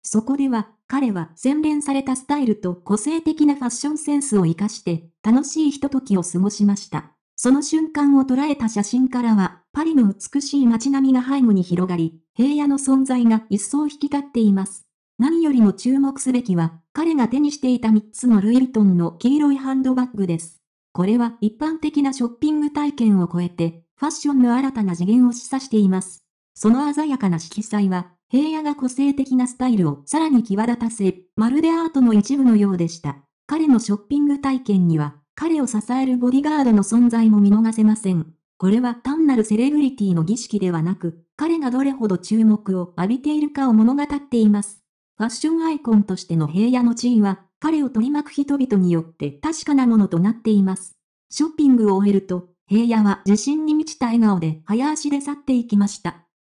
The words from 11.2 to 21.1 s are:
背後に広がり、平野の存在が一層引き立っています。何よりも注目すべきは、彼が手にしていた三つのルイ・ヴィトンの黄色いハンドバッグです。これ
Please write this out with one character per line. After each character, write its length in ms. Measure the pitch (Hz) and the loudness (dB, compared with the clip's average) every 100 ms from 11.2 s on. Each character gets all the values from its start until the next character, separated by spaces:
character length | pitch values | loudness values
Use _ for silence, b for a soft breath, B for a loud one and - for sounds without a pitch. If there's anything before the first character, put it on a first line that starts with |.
背 180 | 254 277 | 0 2
後 120 | 233 | 4
に 100 | 196 | 2
広 260 | 180 175 185 | 2 -2 -2
が 80 | 170 | -2
り、 240 | 165 - _ | -4 -6 _
平 280 | - 269 294 | -2 0 0
野 60 | 285 | 0
の 100 | 277 | 0
存 260 | 269 269 | 2 0
在 200 | 269 247 | 2 2
が 200 | 233 220 226 | 2 2 0
一 120 | 202 | -4
層 240 | - 285 | -2 -2
引 60 | 294 | -4
き 100 | - 285 | -4 -4
立 100 | 285 | -4
っ 40 | |
て 180 | 277 240 | -4 0
い 120 | 208 | 2
ま 140 | 190 190 | 2 -2
す。 200 | - _ _ _ - | -12 _ _ _ -2
何 240 | 269 339 | 0 2
よ 100 | 311 | 2
り 100 | 254 | 4
も 100 | 208 | 4
注 260 | 185 247 269 | 2 0 0
目 200 | 277 269 | 0 -2
す 140 | 254 | -2
べ 100 | 247 | -2
き 140 | 240 175 | 0 -2
は、 240 | 165 - _ | -2 -6 _
彼 220 | 294 330 | -4 -2
が 140 | 302 233 | 0 0
手 120 | 262 | 0
に 120 | 294 | 0
し 60 | 294 | -2
て 140 | 254 | -2
い 80 | 240 | 0
た 100 | 226 | 2
三 120 | 214 - | 2 0
つ 140 | - 247 | -4 2
の 140 | 208 | 4
ル 120 | 208 | 4
イ・ 60 | 247 | 2
ヴ 20 | |
ィ 80 | 254 | 2
ト 100 | 220 | 2
ン 160 | 202 175 | 2 2
の 140 | 165 | 0
黄 240 | - 247 294 | -2 0 2
色 160 | 294 | 2
い 40 | 277 | 0
ハ 180 | 262 | -2
ン 80 | 269 | -2
ド 120 | 262 | 0
バ 140 | 254 247 | 0 -2
ッ 0 | |
グ 120 | 220 185 | -4 -4
で 140 | 165 | -4
す。 200 | - _ _ _ _ | -6 _ _ _ _
こ 140 | - | -4
れ 100 | 185 | 0